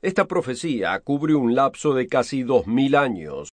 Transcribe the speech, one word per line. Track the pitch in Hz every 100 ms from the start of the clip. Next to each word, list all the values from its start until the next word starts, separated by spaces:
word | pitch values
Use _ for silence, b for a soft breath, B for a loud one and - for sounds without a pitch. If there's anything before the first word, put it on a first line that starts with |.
Esta | 185 185 190
profecía | 175 156 123 170 123 90 95
cubre | - 143 156
un | 151 120 123
lapso | 135 - 151 131
de | 123
casi | 135 120 135
dos | 123 127 98
mil | 120 135 143
años | 139 101 78 69 76